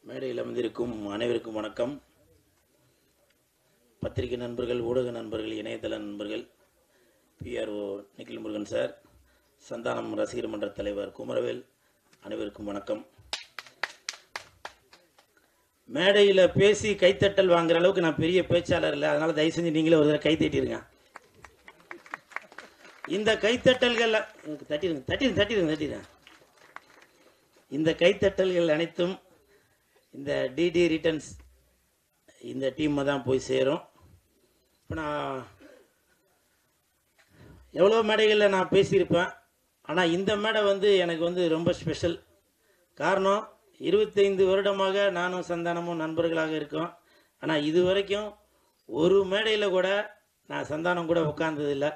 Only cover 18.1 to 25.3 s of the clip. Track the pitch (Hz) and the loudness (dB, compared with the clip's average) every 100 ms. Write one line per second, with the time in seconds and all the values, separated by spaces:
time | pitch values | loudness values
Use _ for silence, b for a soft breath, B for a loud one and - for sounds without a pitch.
18.1 | 151 160 185 170 175 170 170 156 143 151 | 0 2 2 4 0 2 0 0 0 0
19.1 | 147 160 151 160 160 170 156 160 165 147 | 0 0 2 0 0 0 2 4 6 6
20.1 | 151 - 156 156 139 127 110 - _ _ | 4 2 2 2 0 -2 -6 -12 _ _
21.1 | - _ _ - _ - _ _ - - | -20 _ _ -20 _ -20 _ _ -20 -16
22.1 | - _ - - - - _ - - - | -18 _ -16 -14 -20 -20 _ -20 -20 -6
23.1 | 185 214 214 202 247 262 254 240 233 226 | -2 0 2 2 4 4 4 2 2 2
24.1 | 220 - - 151 151 - 147 185 151 - | 2 -2 -14 -12 -12 -6 -4 -2 -4 -4
25.1 | 180 262 | 0 0